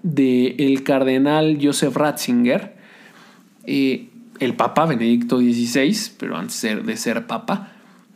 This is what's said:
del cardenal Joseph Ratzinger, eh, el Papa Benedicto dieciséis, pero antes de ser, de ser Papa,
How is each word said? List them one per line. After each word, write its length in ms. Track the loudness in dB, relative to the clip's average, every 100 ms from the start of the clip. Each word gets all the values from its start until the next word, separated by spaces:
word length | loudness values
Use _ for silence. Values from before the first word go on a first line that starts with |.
del 800 | -4 0 2 2 0 0 0 0
cardenal 760 | 2 2 2 2 2 2 2 2
Joseph 360 | 0 2 0 0
Ratzinger, 800 | 0 -2 0 2 2 0 -4 -20 -20 -20 -20 -20 -20 -20 _ _ -4
eh, 420 | 0 0 -2 -8 -20 -18 -4
el 160 | -4
Papa 320 | 0 0 2 0
Benedicto 520 | 2 2 2 2 2
dieciséis, 760 | 2 2 0 0 0 0 -6 -10
pero 180 | -8 -8
antes 240 | -8 -6
de 80 | -4
ser, 160 | -4
de 120 | -6 -6
ser 300 | -4 -6 -6
Papa, 460 | -8 -4 -6 -6 -20 -20 -20 _